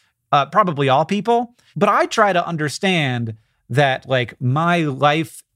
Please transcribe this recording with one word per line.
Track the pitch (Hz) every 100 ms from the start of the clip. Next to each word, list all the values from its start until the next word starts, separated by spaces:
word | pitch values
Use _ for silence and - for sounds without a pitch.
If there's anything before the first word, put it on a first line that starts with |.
| _ _ -
uh, | 147 139
probably | 196 190 139 139
all | 131 156
people. | 202 226 233 240 _ _ -
But | 208
I | 233 330
try | - 208
to | 175 170
understand | 165 151 - 196 180 139 123 117 110 _ _ -
that, | 127 139 131 131
like, | 131 120 -
my | 127 139 170 175
life | 151 135 143 156 160 - _